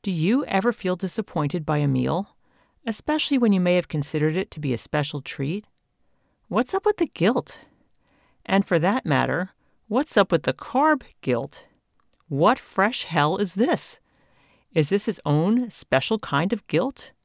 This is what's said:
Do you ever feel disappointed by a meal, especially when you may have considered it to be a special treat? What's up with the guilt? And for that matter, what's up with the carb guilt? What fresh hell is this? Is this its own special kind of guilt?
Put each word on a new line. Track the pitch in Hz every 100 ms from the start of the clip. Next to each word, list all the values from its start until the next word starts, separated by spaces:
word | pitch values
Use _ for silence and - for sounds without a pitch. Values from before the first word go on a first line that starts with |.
Do | 202
you | 175 165 254
ever | - 190 226
feel | 226 185
disappointed | 175 185 - 208 160 147 175
by | 151 147
a | 143
meal, | 131 127 160 208 _ _ _ _ _ -
especially | 214 - 302 - 277
when | 233
you | 196
may | 180
have | 180 -
considered | 156 143 156 156
it | 156 -
to | -
be | 147
a | 120
special | - 151 143 143
treat? | - - 139 196 - _ _ _ _ _ _ _ _
What's | 190 247
up | 381 427
with | 415
the |
guilt? | 339 - 180 254 - - - _ _ _ _ _ _ _
And | - 190
for | - 170
that | 170 247
matter, | - 131 127 139 185 _ _ _ _
what's | 220 - -
up | 190
with | 165
the | -
carb | - - 254 302 285 - _
guilt? | - 120 135 - - _ _ _ _ _ _
What | 139 185 254
fresh | - - 202 -
hell | - 165 147 190
is | 202
this? | 190 277 311 - - _ _ _ _ _ _ _
Is | 165 147
this | 202 226
its | -
own | 151 147 175 240 240
special | - - 135 - 220
kind | - 143 180
of | 214
guilt? | - 151 247 - - _